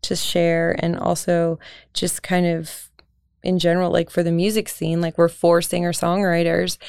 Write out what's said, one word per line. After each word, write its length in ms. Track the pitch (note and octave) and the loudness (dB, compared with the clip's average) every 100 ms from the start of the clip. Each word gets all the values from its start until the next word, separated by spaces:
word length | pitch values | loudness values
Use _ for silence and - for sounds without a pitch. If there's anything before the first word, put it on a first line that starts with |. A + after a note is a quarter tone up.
to 120 | - F#3 | -6 -4
share, 600 | - F3+ E3+ E3 E3+ - | -2 0 2 2 0 0
and 180 | E3+ E3+ | -2 -2
also 600 | - F3 - E3+ E3 E3 - - - | -2 -2 0 0 0 -2 -10 -20 -12
just 300 | - E3+ - | -4 -4 -4
kind 220 | - F3+ F3 | -2 0 2
of 440 | E3 D#3+ - - _ _ _ _ _ | 0 -6 -14 -18 _ _ _ _ _
in 160 | - F#3 | -2 0
general, 320 | E3+ F3 F3 | 2 2 2
like, 180 | E3+ E3 | 0 0
for 140 | - | -2
the 80 | E3+ | 0
music 380 | E3+ G3 G#3+ - | 2 0 0 -4
scene, 320 | - E3 E3 | -4 -2 -2
like, 160 | E3+ E3 | -2 2
we're 100 | E3+ | 0
four 340 | - E3+ E3+ | 2 4 4
singer-songwriters 1160 | - F3 F3 E3 E3+ F#3 F#3+ E3+ E3+ F3 F3+ - | 2 -2 -2 -2 0 2 2 2 2 2 0 -4